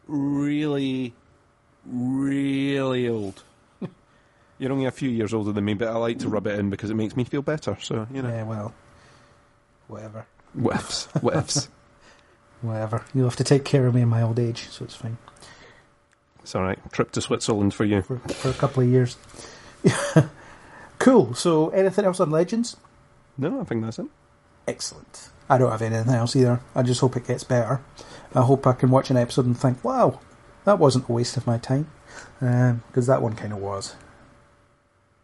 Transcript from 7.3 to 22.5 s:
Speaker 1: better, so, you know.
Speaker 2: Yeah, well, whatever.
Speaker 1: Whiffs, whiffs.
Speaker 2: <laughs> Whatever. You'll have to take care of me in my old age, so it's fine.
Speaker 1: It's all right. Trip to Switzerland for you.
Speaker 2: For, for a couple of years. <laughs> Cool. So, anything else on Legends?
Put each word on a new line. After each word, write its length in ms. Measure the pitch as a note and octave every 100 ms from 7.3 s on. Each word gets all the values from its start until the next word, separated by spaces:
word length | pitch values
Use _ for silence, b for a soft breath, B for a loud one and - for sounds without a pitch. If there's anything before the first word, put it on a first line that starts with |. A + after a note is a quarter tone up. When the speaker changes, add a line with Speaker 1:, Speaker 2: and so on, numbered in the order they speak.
| D3
Speaker 1:
better, 360 | C#3 D3+ - G2
so, 260 | - A#2 A2
you 80 | C3+
know. 60 | B2+
Speaker 2:
Yeah, 140 | A2+
well, 300 | A2 A2 A2 - _ b b b b b b b _ _ -
whatever. 380 | G#2+ G#2+ A2 - _ _
Speaker 1:
Whiffs, 520 | - A2+ - - - - -
whiffs. 480 | A#2+ D#3+ - - -
Speaker 2:
<laughs> 60 | _ _ _ b b b b _ -
Whatever. 440 | A#2 A2 A2 A2+ -
You'll 160 | C3+ B2+
have 80 | -
to 80 | B2+
take 180 | C#3+
care 240 | C#3 C#3+ B2+
of 80 | B2
me 60 |
in 80 | A#2+
my 120 | A2+
old 160 | A#2 A#2
age, 300 | A#2 A2+ -
so 140 | -
it's 100 | A#2+ -
fine. 220 | A2+ A2+ - - B B B B B B _ _ _ _
Speaker 1:
It's 120 | - G#2+
all 80 |
right. 140 | F#2 G2 -
Trip 180 | - -
to 100 | -
Switzerland 520 | - A2+ - G#2+ G2+
for 120 | - G#2+
you. 160 | G2+
Speaker 2:
For, 160 | F#2+ B2
for 300 | - - C3
a 40 |
couple 300 | B2+ C3+ -
of 60 | B2
years. 260 | B2+ B2 - - B B B B B
<laughs> 340 | - - C#5+ D#4 - - B B B B B -
Cool. 360 | - B3+ B2
So, 360 | A#2+ F3 D#3+ D#3+
anything 340 | G3 F#3+ F#3
else 160 | G3+ F3+
on 100 | E3
Legends? 460 | D#3 F3